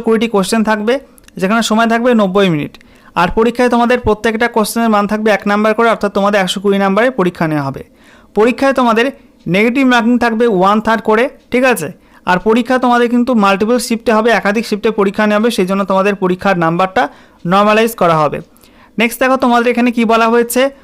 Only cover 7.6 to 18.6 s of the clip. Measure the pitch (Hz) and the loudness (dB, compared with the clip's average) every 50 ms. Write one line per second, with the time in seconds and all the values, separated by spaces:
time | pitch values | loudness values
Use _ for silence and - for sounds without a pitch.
7.6 | 139 135 135 - - _ _ _ _ - - - - _ - 202 214 247 240 247 | -4 -6 -8 -10 -14 _ _ _ _ -20 -20 -20 -20 _ -2 0 0 0 0 0
8.6 | 277 269 262 269 254 233 214 220 240 277 - - _ _ _ _ - 160 170 196 | 0 0 0 2 0 0 0 0 0 -2 -4 -10 _ _ _ _ -6 -2 0 0
9.6 | 214 247 233 277 269 254 247 240 220 233 247 233 240 233 226 220 240 240 202 175 | 0 0 0 2 2 2 2 2 2 2 0 2 0 -2 0 0 0 0 2 2
10.6 | 185 196 208 220 214 226 226 220 - 220 214 220 254 285 277 - _ _ - 247 | 2 2 2 0 0 0 -2 -2 0 0 0 0 0 -2 -4 -10 _ _ -2 0
11.6 | 254 254 233 185 156 135 - _ _ _ _ - - 180 180 180 - 214 226 247 | 2 2 0 0 -4 -10 -10 _ _ _ _ -12 -4 -2 -2 -2 0 0 0 0
12.6 | 240 - 254 247 262 247 240 240 240 233 240 240 240 262 254 220 196 196 196 190 | 0 0 -2 0 0 0 2 2 0 0 0 0 0 0 0 2 2 2 2 0
13.6 | 214 214 247 247 240 - 233 214 - 240 220 214 220 240 220 190 190 196 202 233 | 0 0 0 -2 0 -4 -6 -4 -2 0 0 2 2 2 0 2 0 0 -2 -2
14.6 | 220 - 214 202 - 226 214 214 196 190 190 - 214 208 208 208 220 247 233 - | -4 -4 -6 -4 -2 -4 -2 0 -2 -2 0 0 0 0 2 0 0 0 0 0
15.6 | 185 180 196 196 202 190 190 190 190 202 202 196 190 180 180 185 - 202 190 175 | -2 -2 -2 -4 -2 -2 0 0 0 0 -2 -2 -2 -4 -4 -2 -2 -2 0 0
16.6 | 165 165 170 175 190 185 - 247 269 285 - - - _ _ _ - 170 185 202 | 0 -2 0 0 -2 0 0 -2 -2 -2 -6 -14 -20 _ _ _ -6 -2 0 2
17.6 | 208 214 214 220 226 226 226 - 190 170 165 156 151 139 - - 165 _ _ _ | 2 4 2 2 2 0 0 0 0 2 2 2 0 0 -2 -6 -12 _ _ _